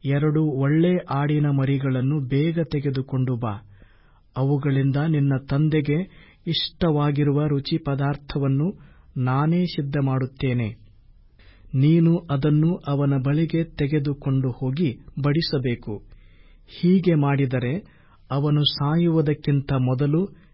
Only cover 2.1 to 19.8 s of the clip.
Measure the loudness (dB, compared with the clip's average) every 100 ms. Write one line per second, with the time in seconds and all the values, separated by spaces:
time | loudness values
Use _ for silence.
2.1 | -2 -2 0 0 0 -2 -2 -2 -4 -4
3.1 | -2 -2 -2 -4 -8 -12 -20 -20 -20 _
4.1 | _ _ -4 0 0 0 0 2 0 0
5.1 | 2 2 0 -2 0 2 2 0 -2 -4
6.1 | -12 -20 -14 -6 -4 -4 -2 0 2 0
7.1 | 2 2 2 0 -2 -2 -4 -2 -2 -2
8.1 | -4 -6 -2 0 0 0 -4 -14 -20 -12
9.1 | -4 -2 0 2 2 0 -2 -4 0 0
10.1 | 0 -2 -4 -2 0 -2 -6 -18 -20 -20
11.1 | -20 -20 -20 -20 -20 -4 2 4 6 6
12.1 | 2 0 -2 2 2 2 0 -2 -2 0
13.1 | 0 0 0 0 -2 -4 -4 -2 -2 -2
14.1 | -4 -2 0 -2 -4 -4 -2 -2 -4 -10
15.1 | -4 -2 0 0 -2 -2 -4 -8 -12 -14
16.1 | -20 -20 -20 -20 -20 -20 -2 2 4 4
17.1 | 2 2 0 0 -2 -4 -6 -8 -20 -20
18.1 | -20 -8 -2 0 2 0 0 -2 2 2
19.1 | 2 0 -2 0 -2 0 0